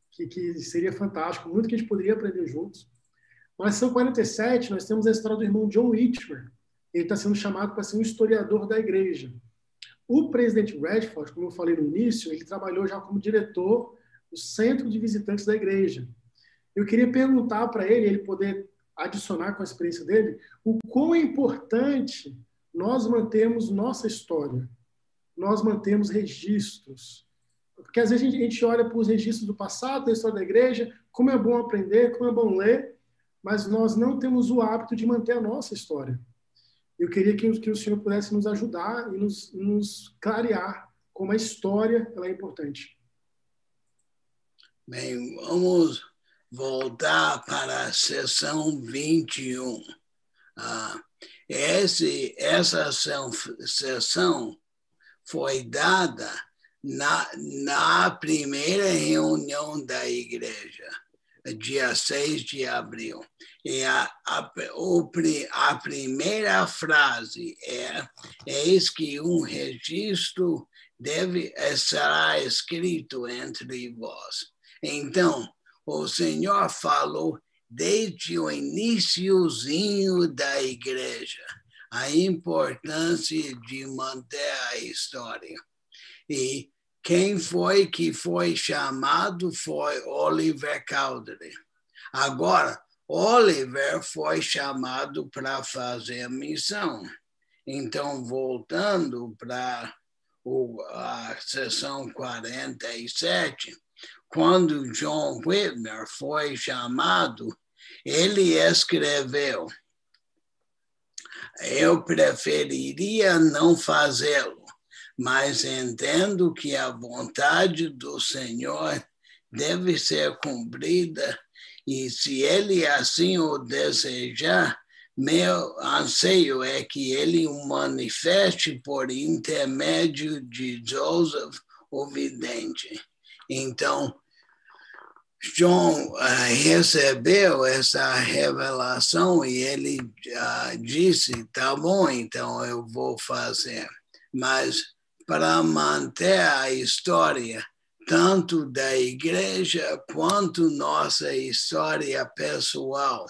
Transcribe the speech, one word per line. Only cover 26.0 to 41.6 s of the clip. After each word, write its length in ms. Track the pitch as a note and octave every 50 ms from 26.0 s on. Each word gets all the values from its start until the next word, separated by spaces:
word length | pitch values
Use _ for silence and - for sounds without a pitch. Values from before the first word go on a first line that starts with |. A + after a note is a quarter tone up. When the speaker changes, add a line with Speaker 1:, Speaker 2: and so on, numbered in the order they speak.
| G3+ -
Speaker 1:
registros. 1160 | G3 G#3+ G3+ - - - - G3+ G#3+ G3+ - - - - _ - C3 B2+ - - - - _ _ _ _ _ _ _ _ _ _ _
Porque 240 | - - - - A#3
às 100 | A#3 G#3+
vezes 180 | B3 A#3 C4+
a 20 | C4
gente, 120 | - -
a 20 | A#3
gente 220 | A3+ - - A#3+
olha 240 | A3+ A#3 A#3 A3+ A3+
pros 180 | A3+ A#3 G#3+
registros 400 | G3 A3+ G#3 A3 A#3 A3 - G#3+
do 80 | G3+ G3+
passado, 500 | - G3 F#3+ - - B3 B3+ C#4 C4 -
da 60 | A3+
história 240 | A3 A3 A3+ A3 G#3
da 80 | G3 F3+
igreja, 500 | F3 G3+ A#3 B3+ B3+ A#3 A#3 A#3 A3+ - - _ _
como 180 | _ - B3+ C4+
é 80 | B3+
bom 200 | A3 G3+ A3+ A#3+
aprender, 600 | A#3+ A#3 - G#3+ G3 F#3 F3+ G#3 A#3 A#3+ A#3 A#3
como 120 | - B3 A#3+
é 40 | A3
bom 240 | A#3 A3+ G#3 F#3
ler, 380 | F#3 G3 A3 B3 C#4+ - - - _ _ _ _ _ _ _ _ _
mas 260 | - F#3+ G#3+ G3+ G3
nós 280 | G3 G#3+ A3 A3+ G#3+ F#3
não 240 | G#3+ A#3 C4+ C#4 -
temos 320 | B3+ C4 B3 B3 A3 -
o 100 | B3+ A#3+
hábito 340 | A3 G#3+ A3 A#3 - - A#3+
de 100 | G#3 A3
manter 280 | A#3+ A#3+ A3+ G#3+ A3+ B3
a 80 | A#3+
nossa 320 | A3 G#3 A#3 D4 - - G#3
história. 460 | - - - D#3 C#3 C3+ C3 B2 B2 - _ _ _ _ _ _ _ _ _ _ _ _ _ _ -
Eu 100 | F3 F3
queria 260 | - G3 F#3+ G#3 G#3
que, 120 | G#3 A3+ A3+ A3 A3
que 120 | - A3
o 40 | G#3
senhor 220 | G3+ - G#3+ G#3 G#3
pudesse 340 | - G#3 G3+ G#3 G3+ - G#3
nos 120 | G#3 G3+
ajudar 680 | G#3+ G#3 G#3 A3+ A3 F3 E3+ F3 G#3 A#3 A#3+ A#3 A3 F#3+
e 40 |
nos, 360 | G3 G#3 G3+ G3+ - - - -
nos 600 | F#3 G3 G3+ G#3 G#3 G#3 G3+ - - - - _ _
clarear 680 | - G#3 A3 A3 A#3 A#3 G#3 F3+ F3+ G3+ G3 - - _ _ _ _ _ _
como 180 | - F#3+ G3
a 60 | G#3
história 760 | A3+ A3 - - -